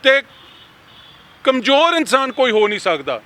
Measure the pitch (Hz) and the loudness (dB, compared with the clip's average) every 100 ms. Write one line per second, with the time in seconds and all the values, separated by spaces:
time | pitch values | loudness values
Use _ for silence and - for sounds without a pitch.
0 | 277 269 - - - - - _ _ - | 4 2 -2 -20 -20 -20 -20 _ _ -20
1 | - - - _ 277 262 226 277 339 339 | -20 -20 -20 _ -2 0 0 2 2 0
2 | 311 262 269 262 254 214 208 208 185 156 | 0 -2 -2 -2 0 2 0 -2 -4 -4
3 | 139 117 | -4 -8